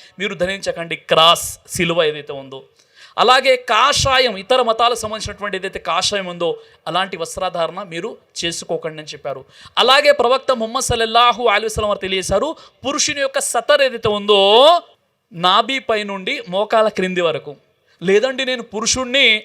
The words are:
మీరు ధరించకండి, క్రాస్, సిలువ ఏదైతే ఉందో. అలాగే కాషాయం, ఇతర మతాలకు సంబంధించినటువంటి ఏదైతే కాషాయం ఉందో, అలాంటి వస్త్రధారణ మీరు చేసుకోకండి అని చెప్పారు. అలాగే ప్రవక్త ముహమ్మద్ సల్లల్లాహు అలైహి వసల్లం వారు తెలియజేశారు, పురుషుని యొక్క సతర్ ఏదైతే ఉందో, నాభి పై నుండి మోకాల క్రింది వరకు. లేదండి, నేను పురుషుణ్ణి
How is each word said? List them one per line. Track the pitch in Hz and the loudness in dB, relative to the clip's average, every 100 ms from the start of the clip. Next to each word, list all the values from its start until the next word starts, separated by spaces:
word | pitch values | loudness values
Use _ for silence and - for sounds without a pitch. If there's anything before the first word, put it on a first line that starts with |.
| - - | -16 -8
మీరు | 196 | -8
ధరించకండి, | 180 180 196 180 170 165 160 | -4 -4 -4 -8 -8 -8 -8
క్రాస్, | - 165 165 170 - - - | -2 2 4 2 -2 -12 -12
సిలువ | - 170 170 | -6 -2 0
ఏదైతే | 156 151 143 | 0 -2 -10
ఉందో. | 139 135 135 - _ _ _ - - | -14 -14 -18 -20 _ _ _ -10 0
అలాగే | 208 262 262 254 | 4 4 4 2
కాషాయం, | 247 233 277 - 277 262 254 190 | 2 2 2 2 2 2 0 -2
ఇతర | 196 254 | 0 0
మతాలకు | 226 226 240 240 | 2 2 0 0
సంబంధించినటువంటి | 214 214 202 196 202 190 | -8 -8 -10 -8 -8 -6
ఏదైతే | 185 185 | -6 -8
కాషాయం | 175 170 190 202 180 | -4 -2 -2 -4 -6
ఉందో, | 175 170 151 - _ - | -4 -4 -4 -12 _ -6
అలాంటి | 170 190 180 | -4 -4 -6
వస్త్రధారణ | 160 - 185 175 165 175 | -8 -6 -6 -4 -4 -6
మీరు | 196 165 214 - _ - | -12 -10 -10 -14 _ -8
చేసుకోకండి | 170 165 - 165 160 156 | -8 -6 -8 -8 -8 -12
అని | 156 | -16
చెప్పారు. | 147 143 135 - - - - | -12 -10 -10 -14 -20 -8 0
అలాగే | 226 269 294 | 4 4 6
ప్రవక్త | 285 240 262 262 | 4 4 2 0
ముహమ్మద్ | 254 220 254 | -2 -2 -4
సల్లల్లాహు | 240 240 226 226 240 226 240 | -2 -2 0 4 4 4 2
అలైహి | 208 220 | 2 -2
వసల్లం | 220 208 | -4 -2
వారు | 196 | -2
తెలియజేశారు, | 190 190 175 196 285 - - _ 254 | -4 -4 -2 -2 -2 -8 -14 _ -6
పురుషుని | 285 - 285 | -2 -2 -2
యొక్క | 269 - | -2 -2
సతర్ | - 240 226 - | -2 -2 2 2
ఏదైతే | 262 226 226 | 2 0 -2
ఉందో, | 208 202 202 196 220 294 349 - _ _ _ _ | -2 2 4 6 8 8 6 0 _ _ _ _
నాభి | 170 180 202 220 269 | -4 2 2 0 -4
పై | - 220 | -2 -4
నుండి | 208 196 185 285 175 | -4 -8 -6 -8 -6
మోకాల | 185 214 226 220 | -4 0 2 2
క్రింది | 214 185 180 | 0 -4 0
వరకు. | 170 143 147 139 _ _ _ - | -2 -2 -10 -20 _ _ _ -8
లేదండి, | 170 202 254 262 | 0 2 0 -4
నేను | 254 254 | -4 -6
పురుషుణ్ణి | - 202 226 254 254 269 247 214 | -6 -6 -2 -2 0 4 4 2